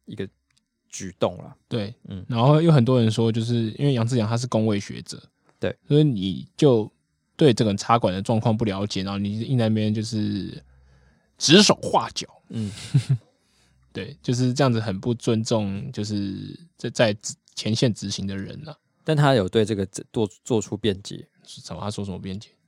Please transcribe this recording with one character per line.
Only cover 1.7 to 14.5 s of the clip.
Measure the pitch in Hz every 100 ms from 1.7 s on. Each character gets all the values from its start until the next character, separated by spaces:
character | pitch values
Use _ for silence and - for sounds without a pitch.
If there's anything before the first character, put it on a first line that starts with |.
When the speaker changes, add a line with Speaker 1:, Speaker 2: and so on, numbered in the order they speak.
| 120 101 - -
Speaker 1:
嗯。 | 95 98
Speaker 2:
然 | 117
后 | 127 151
有 | 165
很 | 151
多 | 120 127
人 | 113
说， | 107 113
就 | 113
是 | 113 120 110
因 | -
为 | 143
杨 | 123 117
志 | 127
阳 | 107
他 | 117
是 | 127
公 | 110 110
卫 | 101
学 | - 60
者， | - - - _ _ _
Speaker 1:
对。 | 95 - _
Speaker 2:
所 | 147
以 |
你 | 156 107 95 67 - -
就 | 147 117 107 _ _ _ _ -
对 | 156
这 | 107
个 | 110 98
插 | - 117
管 | 104
的 | 92
状 | 98 113
况 | 117 110
不 |
了 | 110 95 101
解， | 95
然 | 95
后 | 98
你 | 101 107
硬 | 113 127
在 | 110
那 |
边 | 110 107
就 | 110
是 | 110 110 104 101 87 85 _ _ _ _ _ _ _ _
指 | - -
手 | - -
画 | - 180 113
脚。 | - - _ _
Speaker 1:
嗯。 | 113 104
Speaker 2:
<laughs> | - - 135 - 131 _ _ _ _ _ _ _
对， | - 95 -
就 | -
是 | 123 127